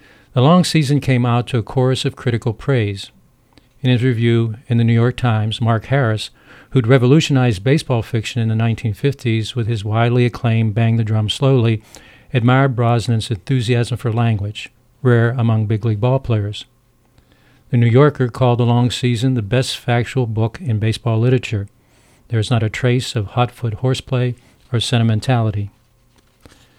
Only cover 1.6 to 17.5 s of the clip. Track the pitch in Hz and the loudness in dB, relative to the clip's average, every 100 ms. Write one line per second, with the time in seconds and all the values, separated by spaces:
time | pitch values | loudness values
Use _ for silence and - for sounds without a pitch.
1.6 | 107 135 127 127 131 - 131 117 117 104 | -2 0 0 0 -4 -6 -4 -2 -2 -4
2.6 | - 131 104 98 - _ _ _ _ _ | -2 0 0 -4 -12 _ _ _ _ _
3.6 | _ _ 127 123 131 113 117 117 113 107 | _ _ 0 2 2 2 2 2 0 -4
4.6 | - 117 117 117 120 - 127 110 107 110 | -2 0 2 4 2 0 0 0 -2 -2
5.6 | 113 113 - 139 120 107 - _ - - | 0 -2 0 0 0 -2 -6 _ -20 -20
6.6 | - 131 110 135 123 156 - 135 123 92 | -4 0 4 4 4 4 2 2 2 0
7.6 | 104 156 - 120 - 117 - 120 113 110 | 0 -2 0 -4 -2 -6 -4 -4 -2 0
8.6 | 117 110 117 101 143 135 120 110 104 120 | -2 -2 -4 -2 -4 -2 -2 -2 -2 -4
9.6 | 110 113 104 110 120 123 120 - 117 113 | -4 -4 -2 0 2 2 0 0 -2 0
10.6 | 113 104 113 113 107 110 107 - 135 131 | 0 0 2 2 0 0 -2 -2 2 2
11.6 | 113 110 - - - - - 127 120 131 | 2 0 -6 -20 -20 -20 -6 0 2 4
12.6 | 139 120 117 117 117 113 - 110 - 131 | 2 0 0 0 0 -4 -4 -6 -4 -2
13.6 | 113 120 120 117 117 110 117 107 101 - | 0 -2 -2 -4 -4 0 0 -2 -4 -10
14.6 | - _ _ _ 127 117 117 117 113 113 | -16 _ _ _ 2 2 2 0 0 0
15.6 | 104 110 117 104 123 135 - 110 104 104 | 0 -2 -2 -2 0 0 0 -2 -4 -8
16.6 | - _ _ _ _ _ _ _ _ | -16 _ _ _ _ _ _ _ _